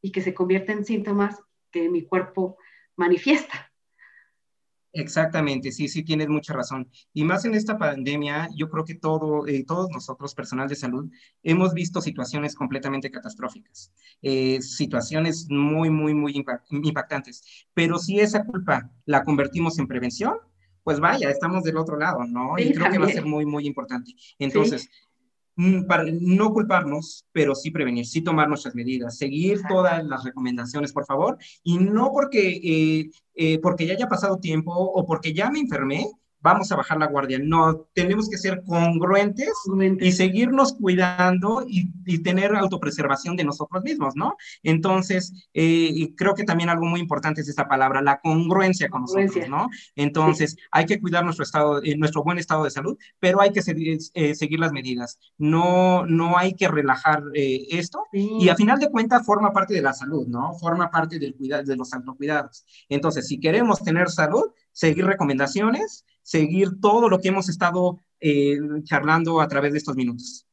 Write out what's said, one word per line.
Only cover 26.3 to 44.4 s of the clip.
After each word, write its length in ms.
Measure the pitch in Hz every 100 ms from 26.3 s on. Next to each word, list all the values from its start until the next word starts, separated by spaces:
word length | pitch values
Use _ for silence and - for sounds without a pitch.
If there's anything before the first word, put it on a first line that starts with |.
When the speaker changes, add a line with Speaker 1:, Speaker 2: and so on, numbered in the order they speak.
| 190 214
Speaker 2:
culparnos, 720 | 214 208 185 151 147 160 - _
pero 220 | 165 143 135
sí 160 | 160
prevenir, 340 | 160 135 120 120
sí 140 | 160
tomar 280 | 165 160 151
nuestras 240 | 147 127
medidas, 440 | 120 120 127 120 117
seguir 360 | 139 143 180 202
Speaker 1:
Exacto. 180 | 185 185
Speaker 2:
todas 280 | 175 165 156
las 180 | 131
recomendaciones, 680 | 127 131 127 123 120 143 143
por 140 | 143 135
favor, 320 | 139 196 - - -
y 160 | 170 170
no 340 | 190 214 262
porque, 480 | 277 277 247 190 170
eh, 460 | 175 160 156 156 156 - _ -
eh, 240 | 160 160
porque 260 | 160 - 165
ya 80 |
haya 140 | 190 247
pasado 300 | 185 196 185
tiempo 340 | 185 156 160
o 320 | 175 185 185 160
porque 280 | 156 165
ya 180 | 156 226
me 80 | 302
enfermé, 480 | 277 143 135 147 339 - _ _
vamos 280 | 160 196 185
a 40 | 160
bajar 220 | - 156
la 80 | 151
guardia. 320 | 143 135 131
No, 500 | 143 165 160 160 -
tenemos 340 | - 175 208 214
que 80 | 180
ser 260 | 196 180 180
congruentes 840 | 170 170 165 180 196 208 208 285 -
Speaker 1:
Congruentes. 440 | 190 190 190 190 185
Speaker 2:
y 40 |
seguirnos 640 | 185 185 190 247 269 269
cuidando 880 | - 196 180 180 180 185 185 196 233 254
y, 240 | 190 180 -
y 200 | 180 165
tener 320 | 165 185 202 208
autopreservación 800 | 190 180 160 143 143 139 170 175
de 80 |
nosotros 400 | 151 139 151 185
mismos, 320 | 233 294 135 135
¿no? 200 | 220 -